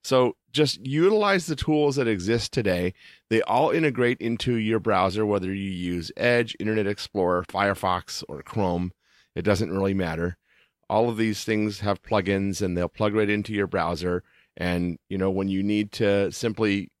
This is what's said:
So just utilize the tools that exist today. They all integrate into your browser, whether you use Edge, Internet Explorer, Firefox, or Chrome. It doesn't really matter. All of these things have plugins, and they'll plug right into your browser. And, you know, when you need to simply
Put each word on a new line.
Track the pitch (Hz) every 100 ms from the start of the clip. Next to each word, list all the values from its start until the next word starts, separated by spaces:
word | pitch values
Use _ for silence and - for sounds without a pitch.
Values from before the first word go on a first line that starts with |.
| -
So | 131 123 - _
just | - 151 - 131
utilize | 147 185 214 202 196 165
the | 143
tools | - 151 147 139
that | 117
exist | 101 92 117 -
today. | - 104 87 90 - - - _
They | 110
all | - 117 156
integrate | 165 156 123 120 123
into | 113 117 127 117
your | 110 113
browser, | 110 95 95 101 107
whether | 101 92
you | 98 98
use | 92 90 87 78 -
Edge, | 120 120 113 -
Internet | 104 110 101
Explorer, | 104 - 101 90 90
Firefox, | 90 92 101 95 95 90 - - -
or | 73
Chrome. | - 110 95 87 90 - _ _ _ -
It |
doesn't | 85 98 98
really | 95 98 98
matter. | 85 82 87 90 _ _ _ _ _
All | 104 120
of | 110
these | 110 101
things | - 107 104 101
have | 101 98
plugins, | - 107 92 98 98 95
and | 101 87
they'll | 87
plug | - 107 107
right | 104
into | 104 104
your | 104 98
browser. | 95 82 82 90 90 _ _ _ -
And, | 90 87 87 85 _
you | 95
know, | 95
when | 95 98
you | 95
need | 101 104 104
to | - 107 101 98
simply | - 117 107 107 98 92 _